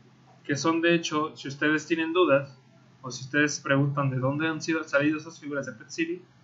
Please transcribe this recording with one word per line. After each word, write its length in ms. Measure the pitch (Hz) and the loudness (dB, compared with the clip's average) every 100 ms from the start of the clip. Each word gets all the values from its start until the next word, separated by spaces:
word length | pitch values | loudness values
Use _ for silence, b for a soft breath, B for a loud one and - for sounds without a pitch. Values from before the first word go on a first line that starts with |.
| - _ - - | -20 _ -20 -12
que 140 | - 139 | -4 0
son 240 | 165 165 | 0 2
de 140 | 170 170 | 4 2
hecho, 380 | 170 151 156 - | 2 -2 -2 -6
si 100 | 143 | -10
ustedes 400 | 139 151 156 151 | -2 0 0 0
tienen 240 | 165 160 | -2 0
dudas, 480 | 170 165 139 139 - _ _ _ _ | 2 4 4 2 -12 _ _ _ _
o 100 | 127 | -14
si 120 | - | -12
ustedes 320 | - 147 147 - | -2 0 2 0
se 60 | |
preguntan 480 | - 139 143 143 139 | 0 2 2 0 0
de 80 | 127 | 0
dónde 300 | 131 147 160 | 0 0 -2
han 160 | 156 | -2
sido, 200 | - 160 | -2 -2
salido 360 | - 139 147 156 | 0 2 2 0
esas 200 | - - | -6 -14
figuras 280 | 147 143 127 | -8 -6 -6
de 60 | |
Pet 160 | - - | -12 -10
City, 340 | - 165 180 - _ | -4 -4 -4 -12 _